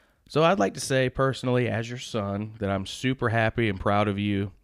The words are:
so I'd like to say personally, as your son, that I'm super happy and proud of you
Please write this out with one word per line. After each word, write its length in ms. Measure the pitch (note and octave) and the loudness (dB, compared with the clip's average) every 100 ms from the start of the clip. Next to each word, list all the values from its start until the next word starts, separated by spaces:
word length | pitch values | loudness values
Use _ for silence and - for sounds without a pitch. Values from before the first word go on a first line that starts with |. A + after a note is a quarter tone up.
| _ _ - | _ _ -4
so 160 | D3 | 2
I'd 160 | E3 G3 | 4 4
like 140 | G3 | 0
to 80 | - | -2
say 260 | - C3 B2+ | -2 0 0
personally, 600 | - C3+ B2+ B2+ B2 A#2 | 2 0 0 0 0 2
as 180 | G#2+ A#2 | -2 -4
your 80 | B2 | -8
son, 560 | - A2+ G2+ G2+ G#2+ A2 | -6 -4 -2 -4 -6 -4
that 100 | G2+ | -2
I'm 160 | G2 G2 | -2 -4
super 440 | - B2+ C3 A#2+ | -4 -2 0 0
happy 400 | A#2 A2 - A2 | 2 2 2 0
and 100 | F#2+ | 0
proud 300 | G#2 G2+ G#2 | 2 2 2
of 100 | G2 | 0
you 320 | G#2 G2 G2+ - | 0 0 -2 -8